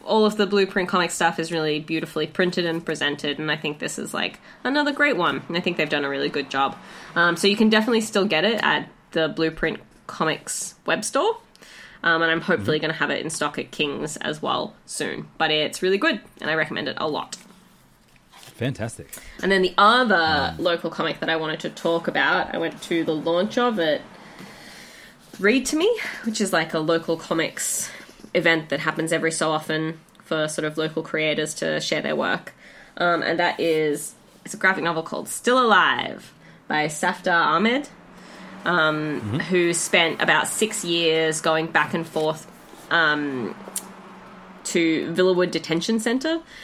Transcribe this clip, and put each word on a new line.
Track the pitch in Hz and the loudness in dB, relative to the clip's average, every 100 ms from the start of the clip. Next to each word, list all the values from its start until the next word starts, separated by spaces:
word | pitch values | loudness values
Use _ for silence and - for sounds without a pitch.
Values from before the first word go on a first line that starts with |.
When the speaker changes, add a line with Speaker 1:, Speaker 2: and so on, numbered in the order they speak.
Speaker 1:
all | - 220 | 0 4
of | 214 214 | 4 2
the | 190 | 2
Blueprint | 202 190 196 175 | 2 2 0 0
Comics | 185 170 | 0 0
stuff | - 165 170 | 2 0 0
is | 165 | -2
really | 170 156 151 | -2 0 -2
beautifully | 156 160 160 160 151 | -2 -4 -4 -4 -4
printed | - 180 180 | 0 0 0
and | 170 165 165 | -2 -2 -4
presented, | 156 147 143 147 143 | -2 -2 -2 -4 -4
and | 156 | -2
I | 151 | -2
think | 151 151 | -4 -6
this | 156 - | -6 -6
is, | - | -6
like, | 85 87 - - - | -4 -4 -6 -20 -8
another | 247 285 285 | -2 0 0
great | 277 294 175 | 2 2 2
one. | 165 135 - | 2 0 -4
And | 170 | -4
I | |
think | 180 175 | -2 -2
they've | 151 | 0
done | 147 | 0
a | 139 | -2
really | 139 143 | -2 -2
good | 143 135 | -4 -4
job. | 135 135 - - - - 170 | 0 -2 -2 -16 -18 -4 2
Um, | 175 165 | 2 4
so | 202 | 4
you | 208 | 6
can | 220 | 6
definitely | 220 220 226 | 6 4 2
still | 220 202 | 2 0
get | 185 156 | 2 2
it | 196 226 | 2 2
at | 147 151 - - _ | 2 0 -2 -14 _
the | 165 156 | -2 0
Blueprint | 151 160 160 160 - - - - | 0 -2 0 -4 -4 -10 -20 -12
Comics | - 160 - - - - - - | -4 -2 -2 -6 -8 -10 -8 -2
web | 165 | -2
store. | 208 269 403 453 - - - - - - | 0 0 0 -2 -6 -20 -20 -20 -20 -4
Um, | 170 165 | 0 2
and | 165 | 2
I'm | 165 | 0
hopefully | 165 165 101 156 | 0 0 0 0
Speaker 2:
Mm-hmm. | |
Speaker 1:
gonna | 156 156 | 0 -2
have | 147 | -2
it | 143 | -2
in | 156 | -4
stock | - 147 - | -4 -4 -4
at | - | -8
King's | - 147 135 151 - | -4 -4 -4 -6 -6
as | - 151 | -6 -4
well | 135 - - - - | -4 -2 -4 -10 -12
soon. | - 110 64 - - | -6 -6 -6 -10 -2
But | 160 | 0
it's | 151 151 - | 0 -2 -2
really | 185 196 | 0 2
good, | 320 240 - - | 2 -2 -6 -10
and | - | -2
I | |
recommend | 160 160 170 139 | -2 -2 -4 -6
it | - | -4
a | 160 | -4
lot. | 120 - - - - - _ _ _ _ _ _ - - - | -4 -8 -12 -18 -20 -20 _ _ _ _ _ _ -20 -20 -6
Speaker 2:
Fantastic. | 123 123 113 - - - - - | -6 -4 -8 -10 -14 -16 -18 -4
Speaker 1:
And | 185 | 2
then | 196 | 2
the | 185 - | 2 4
other | 208 247 240 180 160 151 135 156 | 6 6 6 4 4 2 0 0
Speaker 2:
Um, | |
Speaker 1:
local | 175 170 170 | 0 0 -2
comic | - 160 - | -4 -4 -2
that | 170 | -2
I | |
wanted | 160 156 156 | 0 -2 -4
to | 165 | -6
talk | - 165 165 165 | -4 0 0 0
about, | 151 139 180 - | 0 2 2 0
I | 170 | -2
went | 165 - | -4 -6
to | - 170 | -2 0
the | 165 | 0
launch | 156 160 170 214 247 | 0 0 2 2 2
of | 247 214 | 0 2
it, | 160 147 - - - - - - - - - - - - - - | 0 0 -4 -20 -20 -20 -20 -20 -20 -20 -20 -20 -20 -20 -20 0
Read | 196 254 262 | 2 2 2
to | 311 | 2
Me, | 392 453 - - | 2 0 -4 -8
which | 233 214 | -6 -2
is, | 190 | 0
like, | 175 160 | 0 0
a | 165 | 0
local | 156 165 165 165 | 2 0 0 -4
comics | - 165 160 - - - - - - - - | -2 -2 -2 -4 -6 -4 -6 -12 -18 -20 -4
event | - 170 160 156 | 0 4 2 0
that | 165 | -4
happens | 160 151 165 | -2 -2 0
every | 160 160 | 0 0
so | 160 160 | 0 0
often | 156 156 156 160 160 - - | 0 -2 -2 -2 -6 -14 -18
for | - 156 151 | -6 -2 -2
sort | 151 | -2
of | 156 156 | -4 -2
local | 156 160 | -4 -4
creators | 160 160 156 151 156 | -4 -2 0 0 -2
to | - 160 156 | -4 -2 -2
share | - 156 | -2 -2
their | 147 | -2
work. | 151 110 131 - - - - - - | -2 0 -2 -4 -20 -20 -20 -14 -2
Um, | 175 165 | 2 2
and | - 170 | 2 2
that | 175 - | 0 0
is, | 165 156 156 147 - - - - | 2 2 2 0 -4 -14 -20 -20
it's | - | -14
a | - | 0
graphic | 190 190 | 2 2
novel | 165 160 | 0 -2
called | 160 - - | -4 -6 -6
Still | - - 254 | -4 2 4
Alive | 233 190 151 123 - - - - - - - | 6 6 6 2 -2 -6 -16 -20 -20 -14 -4
by | 151 151 | 0 0
Safdar | 151 180 185 185 | 0 -2 -2 0
Ahmed, | 170 151 160 220 262 294 - - - - - - - | 2 4 4 4 2 -2 -14 -20 -20 -20 -20 -18 -6
um, | - 175 156 151 151 135 | 0 4 4 2 -2 -4
Speaker 2:
Mm-hmm. | 107 117 - | -2 -2 0
Speaker 1:
who | 180 170 | 2 2
spent | 170 - 185 165 - | 0 2 4 4 2
about | - 151 - | 2 2 2
six | - 214 - | 0 -2 -2
years | 170 170 165 160 160 156 | -2 0 2 2 2 0
going | 165 160 165 | 2 2 2
back | 160 147 | 0 2
and | 170 165 | -2 -4
forth, | 165 156 160 - - - - - | -2 -2 -2 -8 -20 -20 -16 -2
um, | 170 156 147 143 131 104 - - - - - - - - - - - | 2 2 2 -2 -4 -6 -8 -10 -10 -10 -14 -20 -20 -20 -20 -20 -14
to | - 175 165 156 - | -4 0 2 2 0
Villawood | 170 185 180 180 | 2 4 4 2
Detention | 165 - 165 196 226 | 0 -2 -2 0 0
Centre, | 226 254 320 330 - - | 0 0 0 -2 -4 -18